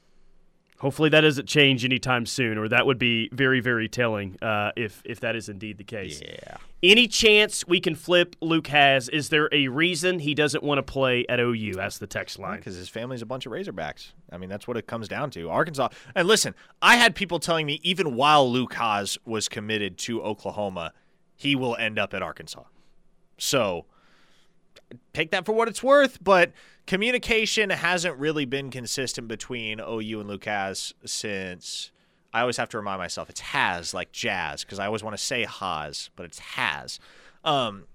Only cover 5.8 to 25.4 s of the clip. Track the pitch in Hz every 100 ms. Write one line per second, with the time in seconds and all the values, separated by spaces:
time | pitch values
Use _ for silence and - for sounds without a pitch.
5.8 | 98 110 92 73 50 50 50 50 - -
6.8 | 175 220 233 - 220 208 214 - - 185
7.8 | 180 151 - 175 170 - 165 160 156 147
8.8 | 139 135 120 151 123 156 151 147 135 127
9.8 | 170 160 180 180 147 143 151 151 147 139
10.8 | 135 139 131 123 - 123 120 113 107 92
11.8 | 101 - 101 107 92 95 95 90 95 90
12.8 | 90 113 123 127 113 - 131 135 196 92
13.8 | 76 - - - - 87 92 101 - 117
14.8 | - 113 101 104 143 87 82 107 160 139
15.8 | 120 - - 190 175 220 123 - - -
16.8 | 180 240 233 - 185 170 - 165 147 151
17.8 | 175 180 165 117 147 151 131 123 117 -
18.8 | 117 104 101 - - 110 - 113 107 107
19.8 | 98 92 - 113 104 104 98 82 101 90
20.8 | 80 _ _ _ _ - 143 135 127 117
21.8 | 113 107 98 95 85 - 80 - - _
22.8 | _ _ _ _ _ - - 139 104 85
23.8 | - _ _ _ _ _ _ _ _ -
24.8 | - 120 _ - 160 196